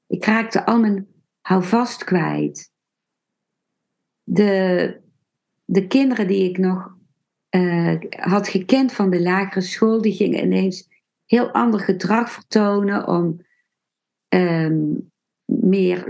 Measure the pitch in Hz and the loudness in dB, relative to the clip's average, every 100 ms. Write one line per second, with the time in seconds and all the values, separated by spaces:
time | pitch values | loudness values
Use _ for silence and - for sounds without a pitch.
0 | - - - 220 220 - - 233 214 196 | -8 -4 0 0 0 -2 0 2 2 0
1 | 196 _ _ _ - 190 185 233 247 - | -6 _ _ _ -2 0 2 0 -2 -6
2 | - 180 156 151 151 - - _ _ _ | -2 0 0 -2 -4 -6 -20 _ _ _
3 | _ _ _ _ _ _ _ _ _ _ | _ _ _ _ _ _ _ _ _ _
4 | _ _ - 180 208 190 185 180 170 - | _ _ -4 2 2 2 2 0 -2 -6
5 | _ _ _ _ _ _ - 185 185 269 | _ _ _ _ _ _ -2 -2 2 2
6 | 269 220 190 196 185 185 190 185 - - | 2 0 0 0 0 0 -2 -2 -8 -20
7 | _ _ _ _ _ 185 180 170 170 165 | _ _ _ _ _ 0 2 2 0 -2
8 | - - 180 202 202 190 185 269 262 - | -6 -8 -2 0 0 -2 2 2 2 0
9 | 196 175 180 185 190 190 185 - 220 226 | 0 2 0 0 -2 -4 -4 0 0 2
10 | 214 202 190 - 185 185 190 185 - _ | 0 0 0 0 0 0 0 -4 -12 _
11 | _ _ - 233 247 - 233 208 190 185 | _ _ 0 2 2 0 2 0 -2 -4
12 | 180 220 233 - - 220 202 202 202 202 | 0 0 -2 -8 -2 2 2 0 0 -2
13 | - 175 170 170 - _ _ _ _ _ | -2 0 0 -4 -12 _ _ _ _ _
14 | _ _ - 185 180 165 160 156 151 - | _ _ -4 0 2 0 0 0 -2 -4
15 | - _ _ _ - - 185 196 185 180 | -10 _ _ _ -4 0 2 2 2 0